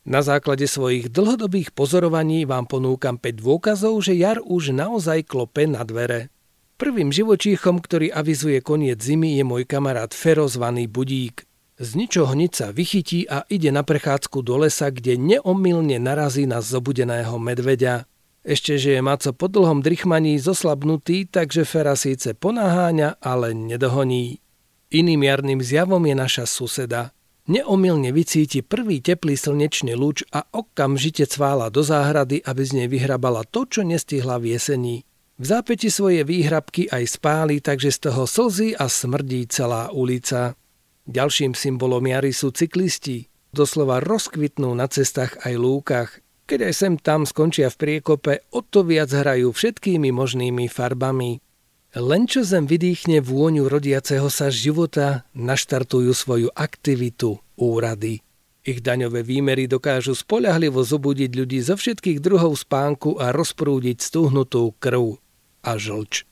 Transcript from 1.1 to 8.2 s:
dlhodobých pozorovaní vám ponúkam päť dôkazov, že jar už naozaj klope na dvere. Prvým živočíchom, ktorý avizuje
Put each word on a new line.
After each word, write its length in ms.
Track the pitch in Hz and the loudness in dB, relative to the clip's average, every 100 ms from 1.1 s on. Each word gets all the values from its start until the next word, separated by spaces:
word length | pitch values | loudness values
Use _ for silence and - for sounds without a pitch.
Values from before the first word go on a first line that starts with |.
dlhodobých 640 | 120 208 240 208 190 156 - | 0 2 2 0 -2 -4 -2
pozorovaní 720 | 139 180 170 160 160 160 143 | 2 2 2 2 2 0 0
vám 160 | 127 120 | -2 -2
ponúkam 560 | 131 131 131 139 123 | -2 0 0 -2 -2
päť 240 | 120 113 117 | -6 -2 2
dôkazov, 560 | 165 214 202 220 220 | 2 2 0 0 0
že 160 | 190 180 | 2 2
jar 240 | 185 226 | 2 0
už 320 | - 180 143 | 0 -2 0
naozaj 560 | 131 180 233 165 160 156 | -2 -2 -2 0 -2 -2
klope 400 | 135 117 147 156 | -4 -2 0 0
na 160 | 127 113 | 0 -4
dvere. 480 | 113 120 117 127 _ _ _ _ _ | -4 -2 -4 -6 _ _ _ _ _
Prvým 320 | 294 233 143 | -4 0 0
živočíchom, 640 | 147 220 202 208 190 190 175 | 2 2 2 4 2 2 0
ktorý 320 | - 170 160 | 0 0 0
avizuje 480 | 156 | -2